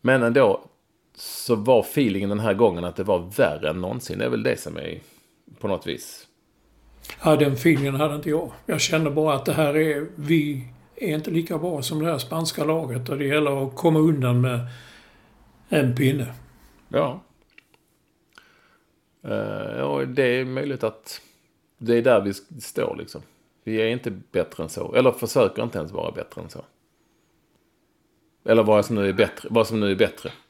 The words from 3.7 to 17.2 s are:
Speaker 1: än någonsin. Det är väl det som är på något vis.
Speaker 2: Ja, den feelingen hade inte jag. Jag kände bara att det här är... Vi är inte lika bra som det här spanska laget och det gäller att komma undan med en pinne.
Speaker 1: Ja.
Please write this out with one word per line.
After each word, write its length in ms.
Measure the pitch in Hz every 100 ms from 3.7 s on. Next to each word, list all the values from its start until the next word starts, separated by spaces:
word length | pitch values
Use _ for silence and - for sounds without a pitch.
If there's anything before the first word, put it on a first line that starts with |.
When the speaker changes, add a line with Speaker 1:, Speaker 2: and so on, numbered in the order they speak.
Speaker 1:
än 100 | 85
någonsin. 380 | 90 120 - 95
Det 60 |
är 40 | 120
väl 140 | 120
det 180 | 113 120
som 160 | - 82
är 240 | 82 82 - _ _ _ _ -
på 80 | 107
något 180 | 92 -
vis. 400 | 65 - - - _ _ _ _ _ _ _ - -
Speaker 2:
Ja, 120 | - 151
den 160 | 147
feelingen 420 | 131 165 143 139
hade 200 | 139 151
inte 160 | 147 151
jag. 220 | 151 175 - -
Jag 140 | 156
kände 300 | - 160 156
bara 240 | 143 156
att 100 | 139
det 80 | 147
här 240 | 151 151 147
är... 300 | 160 143 160
Vi 480 | - 147 160 147 139 123 - _ -
är 180 | 208
inte 160 | 151 156
lika 280 | 165 165 165
bra 240 | 175 156
som 200 | 131 156
det 80 | 160
här 80 | 151
spanska 460 | - 160 160 -
laget 440 | 147 160 156 120 123
och 100 | 135
det 60 |
gäller 420 | 139 151 147 139 135
att 100 | -
komma 220 | 170 160
undan 420 | 156 151 127 123
med 200 | 127 120 123 - - - - _ _ _ _ _ _
en 280 | 170 135 123
pinne. 300 | 131 139 123 - - _ _ _ _
Speaker 1:
Ja. 340 | - 147 139